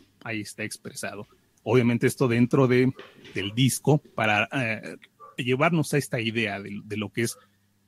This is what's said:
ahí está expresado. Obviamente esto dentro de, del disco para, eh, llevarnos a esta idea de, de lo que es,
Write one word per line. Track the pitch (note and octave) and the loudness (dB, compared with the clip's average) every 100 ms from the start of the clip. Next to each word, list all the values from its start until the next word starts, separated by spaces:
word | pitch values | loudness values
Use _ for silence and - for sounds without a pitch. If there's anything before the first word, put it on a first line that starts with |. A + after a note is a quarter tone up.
| _ _ | _ _
ahí | A#2+ A2 | -10 -10
está | G2 - | -10 -10
expresado. | G#2+ - - - G2 G2+ - _ _ _ - | -10 -10 -16 -10 -10 -10 -16 _ _ _ 2
Obviamente | B2 A#2+ A#2 C3 | 4 4 2 0
esto | - C3 | 0 0
dentro | A#2 A#2+ C#3+ B2+ | 2 4 4 4
de, | B2 B2+ - - - - | 4 2 0 -16 -20 -14
del | G2 G2+ | -8 -6
disco | A2 C3+ - - D3 - | 2 2 2 2 2 2
para, | - A2 G#2 A2 | -4 0 2 0
eh, | C#3 A2+ A2 D#2+ - - _ - - | -2 -4 -6 -10 -16 -20 _ -20 -8
llevarnos | B2 B2+ E3 E3 C#3+ | -2 2 2 2 0
a | D3 | -2
esta | - B2+ | -2 -4
idea | A2+ A2+ G#2+ G2 | -2 -2 -4 -4
de, | G2+ G2+ | -10 -12
de | G#2 G#2 | -10 -8
lo | G2+ | -6
que | - | -4
es, | A#2 - _ _ _ _ | -6 -6 _ _ _ _